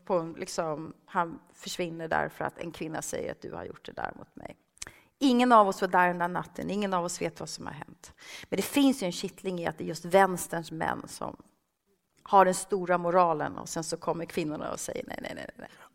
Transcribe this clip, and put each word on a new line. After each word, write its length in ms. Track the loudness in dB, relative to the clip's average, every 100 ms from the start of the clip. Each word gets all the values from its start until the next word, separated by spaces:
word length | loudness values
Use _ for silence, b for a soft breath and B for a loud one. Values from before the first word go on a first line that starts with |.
| 0
på 80 | 0
en, 140 | 0
liksom, 600 | -8 -8 -4 -4 -4 -8 -14 -6
han 340 | -2 -2 -4 _
försvinner 540 | -18 -12 -6 -6 -6 -2
där 220 | 0 0
för 160 | -4 -6
att 120 | -6
en 140 | -12
kvinna 300 | -8 -8 -6
säger 300 | -6 -6 -6
att 100 | -8
"du 120 | -10
har 100 | -12 -12
gjort 200 | -14 -16
det 60 |
där 200 | -8 -8 -10
mot 200 | -18 -18
mig". 200 | -18 -18 _ -20 B B B 0
Ingen 320 | 4 6 8
av 160 | 8 8
oss 140 | 4
var 60 | 4
där 200 | 6 6
den 100 | 4
där 100 | -2
natten. 420 | -2 -8 -8 -4
Ingen 240 | -2 0
av 120 | 0 -2
oss 160 | -4
vet 180 | -6 -6
vad 100 | -12
som 160 | -10 -12
har 60 |
hänt. 400 | -12 -14 -18 -20 -20 B B B
Men 80 | -4
det 60 |
finns 400 | 0 4 4 4
ju 20 | -2
en 60 |
kittling 480 | -4 -8 -8 -8 -4
i 80 | -4
att 100 | -6
det 60 |
är 40 | -8
just 180 | -8 2
vänsterns 680 | 6 6 2 -6 -8 -8
män 300 | -4 -4 -4 -8
som 280 | -10 -10 -10 -18 _ _ _ _ _ _ _
har 220 | 4 6 8
den 80 |
stora 440 | 4 -2 -2 0 0
moralen 600 | 4 4 4 2 -4 -6
och 120 | -8
sen 140 | -6
så 140 | -6 -6
kommer 280 | -4 -4 -4
kvinnorna 460 | -4 -4 -4 -6
och 80 | -6
säger, 240 | -6 -8 -8
"Nej, 100 | -10
nej, 100 | -10 -12
nej, 120 | -14 -16
nej." 120 | -18 b b